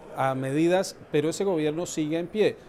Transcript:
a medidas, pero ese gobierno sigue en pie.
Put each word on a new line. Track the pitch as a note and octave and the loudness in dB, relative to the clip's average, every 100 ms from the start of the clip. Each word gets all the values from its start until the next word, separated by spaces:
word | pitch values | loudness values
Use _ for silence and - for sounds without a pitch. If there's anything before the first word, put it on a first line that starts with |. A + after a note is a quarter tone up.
| - - | -10 -2
a | C3+ C3 | -2 0
medidas, | C3+ C#3+ E3+ F3+ F#3 - - | -2 2 4 2 0 -8 -2
pero | D3+ D#3 | 0 0
ese | E3 | 0
gobierno | G3 E3 D3+ D#3 F3 | 0 0 0 -2 -4
sigue | - D3+ E3 | -4 -2 -2
en | E3+ | -2
pie. | G#3+ F3 - | 2 2 0